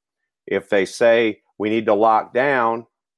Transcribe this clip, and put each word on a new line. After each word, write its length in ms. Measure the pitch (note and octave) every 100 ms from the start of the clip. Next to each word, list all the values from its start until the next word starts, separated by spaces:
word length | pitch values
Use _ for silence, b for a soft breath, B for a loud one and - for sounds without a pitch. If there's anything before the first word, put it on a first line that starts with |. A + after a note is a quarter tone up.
| _ _ _ _ -
If 220 | G2 -
they 160 | G2+
say, 580 | F#2 - A#2 A#2 A2 G2+ _ -
"We 120 | G#2
need 160 | A2+ A2
to 80 |
lock 400 | G2+ A2+ A2 -
down," 520 | A#2+ C#3 C3+ A2+ A#2 A#2 _ _